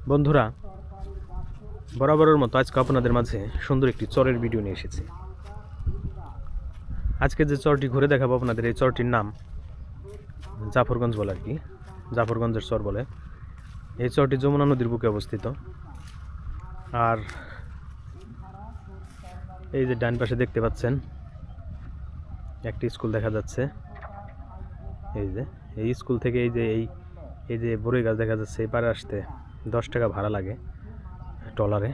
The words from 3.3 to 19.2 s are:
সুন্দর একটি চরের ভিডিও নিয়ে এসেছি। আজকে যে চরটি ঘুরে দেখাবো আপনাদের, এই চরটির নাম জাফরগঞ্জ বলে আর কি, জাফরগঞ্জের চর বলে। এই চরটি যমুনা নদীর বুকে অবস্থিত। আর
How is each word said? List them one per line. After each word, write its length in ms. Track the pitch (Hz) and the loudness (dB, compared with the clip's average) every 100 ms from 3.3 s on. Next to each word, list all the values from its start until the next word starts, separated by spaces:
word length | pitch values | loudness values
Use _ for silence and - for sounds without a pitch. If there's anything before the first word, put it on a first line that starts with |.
| 104 101 - - | -2 -2 -4 2
সুন্দর 200 | 135 131 | 4 4
একটি 120 | - 107 | 2 0
চরের 220 | - 131 120 | 4 6 4
ভিডিও 160 | 117 113 | 2 0
নিয়ে 120 | 101 92 | 0 -4
এসেছি। 240 | - - 73 - - - - - - - - - - 349 339 - - - - - - - - - | -4 -6 -6 -10 -12 -12 -12 -12 -12 -4 -2 -2 -4 -8 -10 -8 -6 -6 -6 -10 -8 -2 0 2
আজকে 180 | 139 - 151 | 2 4 2
যে 60 | 143 | 4
চরটি 220 | 151 143 135 | 4 4 4
ঘুরে 120 | 131 143 | 4 6
দেখাবো 200 | 139 131 127 | 6 6 4
আপনাদের, 260 | 123 113 117 | 4 2 2
এই 40 | 113 | 4
চরটির 280 | 131 - 123 120 | 4 4 4 4
নাম 100 | 104 - - - - - - - - - - - - - 107 | 2 -6 -10 -10 -10 -12 -12 -12 -12 -12 -12 -12 -12 -8 0
জাফরগঞ্জ 400 | 120 120 117 120 107 | 2 4 2 2 2
বলে 100 | 101 | 0
আর 60 | 92 | -2
কি, 100 | 104 151 - - - - - 120 | -4 -6 -8 -14 -14 -14 -2 0
জাফরগঞ্জের 480 | 113 117 117 110 - | 2 2 2 0 0
চর 120 | 110 104 | 0 2
বলে। 140 | 101 131 - - - - - - - - - | -2 -4 -10 -12 -14 -14 -14 -14 -14 -12 -2
এই 80 | 123 - | 2 4
চরটি 200 | 135 135 | 6 6
যমুনা 240 | 139 143 143 | 6 6 6
নদীর 180 | 131 117 | 6 4
বুকে 140 | 117 117 | 4 2
অবস্থিত। 320 | 104 - 107 113 139 - - - - - - - - - - - - - 120 117 | 2 -2 -4 -4 -4 -10 -12 -12 -12 -12 -12 -10 -8 -8 -8 -8 -12 -4 2 4
আর 120 | 113 104 - - - - - - - - - - - - - - - - - - - | 4 -2 -10 -12 -12 -12 -12 -12 -14 -14 -14 -14 -14 -14 -12 -12 -12 -14 -14 -14 -14